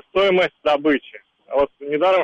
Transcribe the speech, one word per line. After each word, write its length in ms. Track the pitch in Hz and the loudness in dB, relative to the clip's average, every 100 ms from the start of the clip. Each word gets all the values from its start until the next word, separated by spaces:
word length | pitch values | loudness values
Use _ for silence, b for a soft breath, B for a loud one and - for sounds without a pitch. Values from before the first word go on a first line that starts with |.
| - | -2
стоимость 460 | 185 196 185 165 - | -2 0 2 -2 -2
добычи. 560 | 151 143 151 135 - 107 _ _ - | -2 0 0 -2 -4 -20 _ _ -6
А 80 | 131 | -2
вот 140 | 139 _ | -2 _
недаром, 440 | 143 147 180 190 | -8 -2 0 0